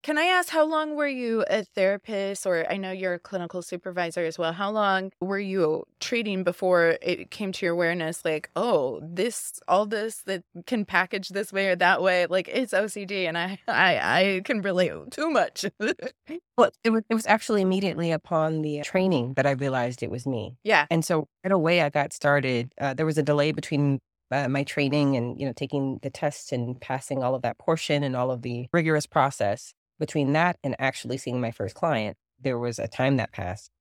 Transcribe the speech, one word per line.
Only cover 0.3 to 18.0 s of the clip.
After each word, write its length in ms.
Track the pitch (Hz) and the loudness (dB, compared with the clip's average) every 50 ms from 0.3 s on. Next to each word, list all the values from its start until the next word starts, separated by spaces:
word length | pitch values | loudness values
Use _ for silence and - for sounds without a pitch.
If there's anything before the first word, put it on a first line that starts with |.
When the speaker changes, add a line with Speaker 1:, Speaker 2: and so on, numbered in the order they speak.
| 370 359 349 - | 4 2 2 2
Speaker 1:
how 140 | 320 320 302 | 2 2 2
long 300 | 311 320 311 311 302 302 | 4 2 -2 -2 -2 -2
were 140 | 294 294 285 | -2 0 -2
you 360 | 269 254 247 233 226 220 202 - | -2 -2 -2 0 0 0 2 2
a 140 | - 220 196 | 0 0 0
therapist, 800 | _ _ 208 185 190 202 202 _ - 214 196 196 196 202 - - | _ _ 2 2 2 2 0 _ -6 -4 -2 -2 -4 -4 -4 -2
or 180 | 196 175 165 160 - | 0 0 0 0 -2
I 60 | 185 | -2
know 160 | 196 190 190 | -4 -4 -8
you're 220 | 190 185 185 185 175 | -6 -4 -4 -4 -4
a 40 | 170 | -4
clinical 420 | - - 196 185 175 160 - 180 | -8 -8 -6 -6 -6 -6 -8 -10
supervisor 640 | 170 - 185 175 _ 185 175 180 175 170 165 180 170 | -8 -8 -10 -8 _ -6 -4 -4 -4 -2 -2 -4 -4
as 140 | 160 160 - | -4 -2 -2
well. 140 | 170 165 | -4 -4
How 180 | 170 175 202 202 | -2 -2 -4 -2
long 400 | 214 214 208 196 190 190 190 190 _ _ | 0 2 2 2 2 0 -2 -6 _ _
were 200 | 175 190 196 196 | -6 -4 -4 -4
you 420 | 208 190 190 190 165 151 156 - - _ _ _ | -4 -2 0 2 2 2 2 -2 -4 _ _ _
treating 460 | - - 247 233 226 208 190 185 185 | -6 -2 -2 -2 -2 -2 -2 0 0
before 520 | 175 175 - 196 185 180 175 170 165 165 - | -2 -2 0 2 4 4 6 6 4 2 2
it 300 | - 180 180 - - _ | 0 -4 -4 -4 -6 _
came 180 | - - 214 190 | -10 -8 -6 -6
to 160 | 185 - 202 | -4 -2 -2
your 60 | 175 | -2
awareness, 520 | 170 175 175 165 170 175 160 160 175 - - | 0 2 2 0 0 0 -4 -4 -6 -4 -2
like, 240 | 165 156 151 - - _ | -2 -2 -2 -4 -6 _
"Oh, 460 | 165 214 240 208 156 131 131 117 76 | -2 0 2 2 2 2 0 -4 -6
this, 560 | - 165 170 180 185 240 220 - - - - - _ | -10 -8 -2 -2 -2 -2 -2 -6 -10 -10 -12 -12 _
all 180 | - 175 196 214 | 2 2 2 2
this 380 | 208 226 208 214 226 - - - | 0 -2 -4 -4 -6 -8 -10 -6
that 180 | - 196 180 - _ _ 175 175 | -6 -6 -6 -8 _ _ -16 -6
can 200 | - 254 220 202 | -4 -2 -2 -2
package 460 | - - 175 185 - - 196 190 - | 0 2 0 0 2 -4 -6 -6 -6
this 220 | 185 196 185 - | -6 -6 -6 -4
way 140 | 190 190 196 | -2 -2 0
or 100 | 190 180 | 0 2
that 260 | 175 180 175 185 - | 4 4 4 4 4
way, 240 | 180 190 180 180 175 | 4 2 4 2 2
like, 200 | 160 175 190 175 | 2 0 -2 -2
it's 260 | - - 214 262 - | -2 -2 -4 -2 0
O 140 | - 185 208 | 0 0 0
C 180 | 208 - 208 196 | 0 -4 -8 -8
D, 220 | 185 202 190 185 | -6 -4 -2 -2
and 100 | 165 165 | -2 -2
I, 220 | 170 170 185 196 - _ | -2 -4 -4 -6 -8 _
I, 320 | - 190 120 185 185 160 117 | -2 2 4 4 4 4 2
I 420 | 67 92 123 170 185 196 196 185 196 | 2 2 4 4 4 4 2 -2 -2
can 180 | - 269 214 | -2 -2 0
relate 300 | 190 202 180 180 185 143 76 78 - - | 0 0 2 2 2 2 0 -6 -12 -12
too 180 | - - 302 330 | -6 -4 -2 0
much." 360 | 302 226 175 - _ - - 202 _ _ | 2 2 2 0 _ -6 -8 -8 _ _
<laughs> 100 | 208 233 - - - 254 _ _ _ - 311 349 _ _ _ | -4 -4 -2 -4 -8 -14 _ _ _ -14 -14 -14 _ _ _
Speaker 2:
Well, 140 | - 226 - _ _ - | 4 4 4 _ _ 0
it 60 | 226 | 2
was, 120 | 220 226 214 _ | 2 2 0 _
it 40 | 226 | -2
was 120 | 220 220 | -2 2
actually 360 | - 214 220 - - 220 202 | 2 2 2 2 0 2 2
immediately 500 | 190 190 185 190 196 185 156 160 | 4 2 2 2 0 -2 -2 -2